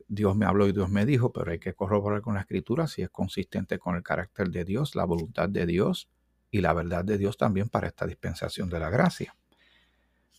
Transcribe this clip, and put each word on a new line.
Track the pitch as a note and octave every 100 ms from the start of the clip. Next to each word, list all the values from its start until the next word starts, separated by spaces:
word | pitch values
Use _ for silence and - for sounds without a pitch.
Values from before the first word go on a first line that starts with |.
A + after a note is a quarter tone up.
| -
"Dios | G#2 G#2 G2+
me |
habló | F#2+ G2 G2+
y |
Dios | G2 F2+
me | G2+ A2
dijo", | C3 B2
pero | - E2+
hay | E2+
que | F#2+
corroborar | - F#2+ G#2 G2+ G#2
con | G#2
la | G2
Escritura | - F#2 - A#2+ D#3+
si | -
es | -
consistente | - F#2+ - F#2 - F#2+ F#2
con | - F2
el |
carácter | - D#2+ F#2+ - F#2
de | F2+
Dios, | E2+ G#2 D3+
la | -
voluntad | F2+ E2+ D#2+ - F2
de | G2
Dios | E2+ F2 C3+ F3+ - _ _ _ _
y | G#2
la | E2+
verdad | E2 E2+ F2
de | F#2+ G#2
Dios | G2 -
también | A#2 F#2+ G#2+
para | A2 -
esta | - F#2
dispensación | - F#2 E2+ F2 - F#2
de | E2+
la | D#2+
gracia. | A2+ F3 - - - _ _ _ _ _ _ _ _ _